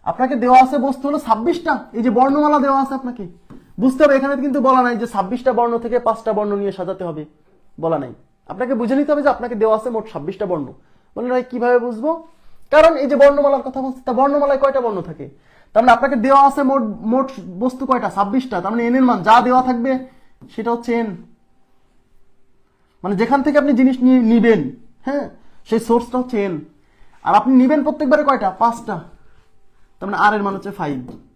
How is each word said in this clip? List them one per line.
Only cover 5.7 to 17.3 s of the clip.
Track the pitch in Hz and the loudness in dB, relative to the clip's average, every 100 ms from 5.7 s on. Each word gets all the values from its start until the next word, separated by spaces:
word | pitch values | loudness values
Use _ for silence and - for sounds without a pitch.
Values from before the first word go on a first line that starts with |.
| 233 | -2
থেকে | 233 240 | -4 -2
পাঁচটা | 233 220 226 | -2 -4 -4
বর্ণ | 208 208 202 | -4 -2 -4
নিয়ে | 202 | -6
সাজাতে | 190 180 190 | -6 -10 -8
হবে, | 180 156 151 _ _ _ _ - | -8 -10 -14 _ _ _ _ -8
বলা | 165 156 | -4 -4
নাই। | 127 113 _ _ _ | -6 -16 _ _ _
আপনাকে | 190 247 247 | -8 -4 -2
বুঝে | 226 269 | 0 0
নিতে | 294 | 0
হবে | 294 | 0
যে | 277 | 0
আপনাকে | 240 233 226 | -2 -6 -2
দেওয়া | 220 214 | 0 0
আছে | 247 | -2
মোট | 220 214 | -8 -8
ছাব্বিশটা | 160 147 196 202 | -10 -10 -8 -6
বর্ণ। | 170 131 - _ _ _ - | -4 -6 -14 _ _ _ -10
বলেন, | 247 | -4
"ভাই, | 254 247 | -4 -4
কিভাবে | 247 240 247 | -4 0 0
বুঝবো?" | 240 220 285 330 330 _ - - - | 0 -4 -4 -4 -10 _ -20 -20 2
কারণ | 294 320 302 | 6 6 4
এই | 269 | -2
যে | 285 | 6
বর্ণমালার | 277 285 277 269 | 6 6 2 0
কথা | 269 269 | -4 -8
বলছি, | 262 262 - | -8 -8 -4
তা | |
বর্ণমালায় | 226 277 285 285 277 | 0 2 2 0 2
কয়টা | 277 262 | 2 0
বর্ণ | 240 196 | -2 -6
থাকে? | 170 151 139 _ _ _ _ | -10 -14 -16 _ _ _ _
তার | 208 | 2
মানে | 247 | 4
আপনাকে | 233 254 262 | 4 2 0
দেওয়া | 247 277 277 | 4 6 6
আছে | 285 | 4
মোট, | 262 269 | 0 0
মোট | 220 175 214 247 262 | -2 -6 -2 -2 -2